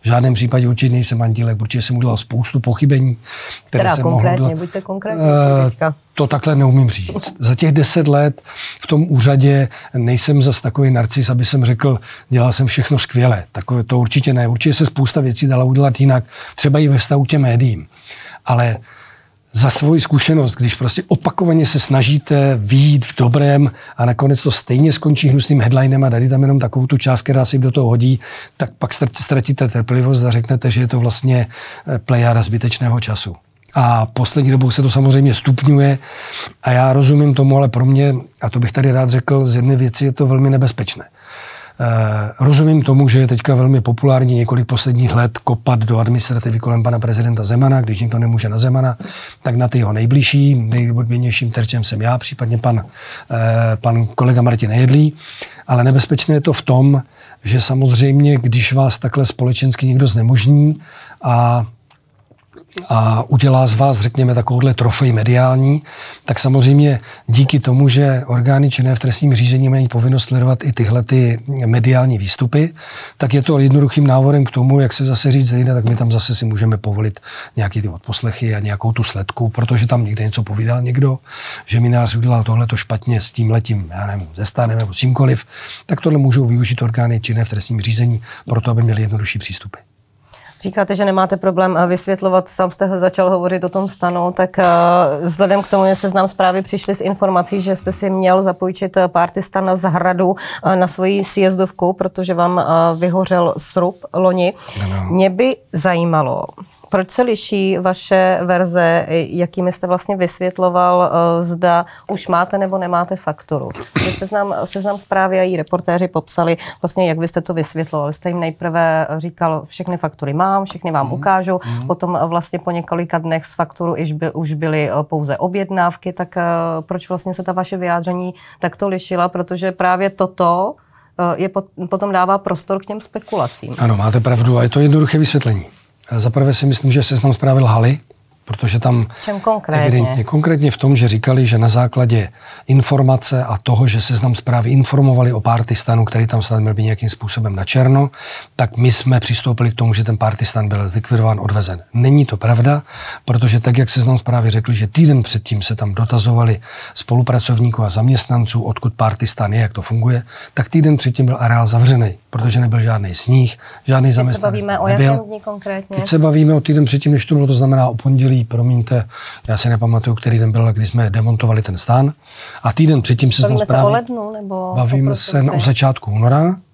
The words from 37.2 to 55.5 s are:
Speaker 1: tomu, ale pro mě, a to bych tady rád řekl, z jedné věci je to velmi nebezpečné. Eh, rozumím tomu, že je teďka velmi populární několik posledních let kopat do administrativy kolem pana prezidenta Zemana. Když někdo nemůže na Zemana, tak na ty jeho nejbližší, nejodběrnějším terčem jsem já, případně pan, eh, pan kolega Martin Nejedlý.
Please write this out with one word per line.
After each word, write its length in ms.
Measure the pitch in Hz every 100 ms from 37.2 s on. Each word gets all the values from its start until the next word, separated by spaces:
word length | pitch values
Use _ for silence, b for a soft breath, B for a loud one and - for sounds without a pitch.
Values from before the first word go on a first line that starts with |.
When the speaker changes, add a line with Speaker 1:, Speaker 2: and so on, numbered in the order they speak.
| 147
Speaker 1:
tomu, 220 | 135 135 139
ale 120 | 139
pro 160 | 123
mě, 300 | 127 135 143 131 - _
a 100 | 117
to 100 | 120
bych 120 | 120
tady 200 | - 135
rád 180 | 127 131
řekl, 360 | 127 - 139 131
z 100 | 120
jedné 200 | 123 131
věci 280 | 127 113
je 80 | 139
to 140 | 127 139
velmi 240 | 131 139
nebezpečné. 540 | 135 127 - 113 - - B B B B B B _
Eh, 520 | 120 113 110 107 104 -
rozumím 420 | 135 143 156 156
tomu, 260 | 127 135 139
že 100 | 123
je 80 | 131
teďka 280 | 120 -
velmi 260 | 127 127 135
populární 540 | 117 113 139 131 127
několik 320 | 120 117 123 120
posledních 480 | 123 135 123 123
let 240 | 120 120 113
kopat 400 | - 117 - 120
do 200 | 110 113
administrativy 600 | 113 120 - 120 117 113
kolem 240 | 120 117
pana 160 | 113 117
prezidenta 460 | 117 110 117 113
Zemana. 360 | 104 120 135 135
Když 200 | 110 101
někdo 180 | 117 117
nemůže 300 | 117 117 110
na 100 | 110
Zemana, 380 | 127 131 131 117 B B B B
tak 140 | 135 120
na 120 | 123
ty 100 | 127
jeho 140 | 104
nejbližší, 640 | 107 117 139 131 143 143
nejodběrnějším 960 | 131 110 120 117 117 117 120 123 110 120
terčem 340 | 110 113 120
jsem 180 | 107 107
já, 160 | 113 123
případně 400 | - 139 117 117
pan, 260 | 123 113 - B B B B
eh, 460 | 117 113 113 113 110
pan 300 | 120 113 113
kolega 360 | - 123 123
Martin 280 | 120 117 113
Nejedlý. 440 | 117 127 139 151 147 B B B